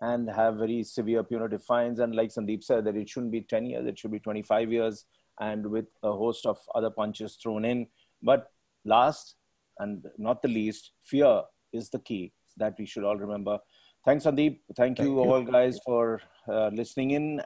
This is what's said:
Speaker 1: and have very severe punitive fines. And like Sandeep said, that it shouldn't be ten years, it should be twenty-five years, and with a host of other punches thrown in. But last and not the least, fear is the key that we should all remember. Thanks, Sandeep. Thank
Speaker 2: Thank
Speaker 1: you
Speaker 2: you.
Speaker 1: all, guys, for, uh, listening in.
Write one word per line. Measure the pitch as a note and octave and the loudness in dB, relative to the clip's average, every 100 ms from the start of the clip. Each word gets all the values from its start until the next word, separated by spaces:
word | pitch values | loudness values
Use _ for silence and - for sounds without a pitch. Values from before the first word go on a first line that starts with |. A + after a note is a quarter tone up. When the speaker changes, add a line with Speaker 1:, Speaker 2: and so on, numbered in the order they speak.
Speaker 1:
and | A#2 A#2+ A2+ | -4 -2 -2
have | G#2 A2+ G#2+ | 2 2 2
very | A2+ A#2 | -2 -2
severe | G#2+ - G#2+ A2+ | -4 -4 0 0
punitive | G#2 A#2 A2+ G2+ | 0 -4 -4 -6
fines. | - A#2+ A#2+ A#2 | 0 0 0 0
And | A#2+ | 0
like | A2+ A2+ | 0 -2
Sandeep | - G#2 G#2+ - | -2 -4 -6 0
said, | A#2+ | 0
that | G#2+ G#2 | 0 -4
it | G#2 | -6
shouldn't | - A#2+ | -6 -4
be | A2 | -6
ten | G2+ A2 B2 | -4 -4 -4
years, | B2 B2 | -6 -6
it | - | -8
should | A2 | -8
be | G#2+ | -8
twenty-five | A2 G#2+ G#2 A2 A2+ | -6 -6 0 0 2
years, | A#2 A2+ G#2 _ _ _ - | 0 0 -2 _ _ _ -8
and | G#2+ G#2+ G#2 | -6 -4 -4
with | G#2+ A2+ _ | -4 -6 _
a | G#2+ | -4
host | G2+ A2+ A2+ A#2+ | 0 -2 -2 -4
of | G2+ - A#2 | -4 -2 0
other | A2 | 0
punches | G#2+ G#2+ G#2 G#2+ - | -2 -4 -4 -10 -8
thrown | A#2 G#2+ | -6 -2
in. | A2+ B2 A#2 _ _ _ | 0 -2 -4 _ _ _
But | A#2 C#3 - _ _ _ | 4 4 2 _ _ _
last | G#2 A2 C3+ D#3 - - _ _ _ - | 2 6 6 0 -14 -20 _ _ _ -10
and | G#2 G2+ - - | -10 -8 -12 -8
not | A2 B2+ | -2 0
the | C3 | 0
least, | A2 G#2+ G#2 - _ | 0 -2 -4 -14 _
fear | - C3+ C#3+ G#2 - _ _ | -4 4 6 6 0 _ _
is | A2+ G#2+ | -10 -8
the | A#2+ | -10
key | - G#2 F2+ _ _ - | -6 -8 -8 _ _ -4
that | G#2+ - | -4 -4
we | G#2 | -10
should | - | -4
all | G2+ G#2 | -2 -2
remember. | G2+ G#2 G2+ G#2 - _ _ _ - | -4 -6 -4 -4 -6 _ _ _ 2
Thanks, | C#3+ D3+ | 2 2
Sandeep. | C#3 D3+ - _ - | 2 2 0 _ 0
Thank | B2 B2+ | 0 2
Speaker 2:
Thank | |
Speaker 1:
you | C#3 C3+ | 0 2
Speaker 2:
you. | |
Speaker 1:
all, | B2 C3 | 4 4
guys, | A#2+ B2+ B2+ G#2+ - | 4 4 4 0 -2
for, | A#2+ A#2 A2 - _ - | 0 2 -2 -8 _ -4
uh, | A2 G#2+ | 0 0
listening | G#2+ A#2 - C3 | -2 -6 -2 0
in. | D3 D3+ D3+ | 0 -2 -4